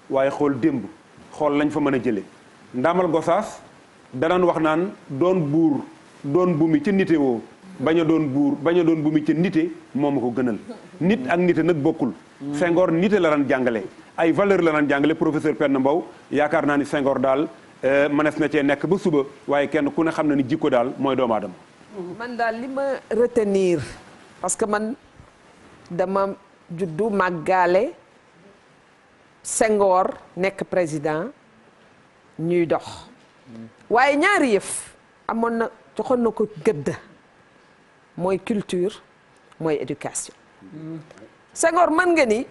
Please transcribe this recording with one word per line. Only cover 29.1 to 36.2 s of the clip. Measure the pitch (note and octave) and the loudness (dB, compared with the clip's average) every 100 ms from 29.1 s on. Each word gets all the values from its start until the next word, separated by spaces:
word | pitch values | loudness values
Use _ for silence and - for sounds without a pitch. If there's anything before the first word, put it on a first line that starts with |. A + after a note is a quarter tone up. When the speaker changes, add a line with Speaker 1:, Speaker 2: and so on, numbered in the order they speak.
| _ _ _ | _ _ _
Speaker 3:
Senghor | - - A3+ G#3+ G3 F#3 F#3+ - - - | -6 0 2 4 4 4 0 -4 -14 -4
nekk | F#3+ - | -4 -4
président | - F#3+ E3+ D3+ D3+ D3+ G#3 - _ _ _ _ - _ _ _ _ - | -4 -2 -2 -4 -4 -4 -6 -12 _ _ _ _ -20 _ _ _ _ -8
ñuy | D#3+ F3 E3 | -2 0 0
dox. | D#3 - - - - _ _ - A2+ A2+ - - | -2 -4 -18 -20 -20 _ _ -20 -18 -18 -16 -2
Waaye | A3+ C4+ C#4+ | 2 2 2
ñaari | F4+ G4+ C#4 | 2 2 2
yëf | G3 - - - - _ _ - | 0 -2 -10 -12 -20 _ _ -8
amoon | A3 A#3 A3+ | -2 -2 -2
na, | A3+ - - - | -4 -8 -14 -6
joxoon | G#3+ B3 | -2 0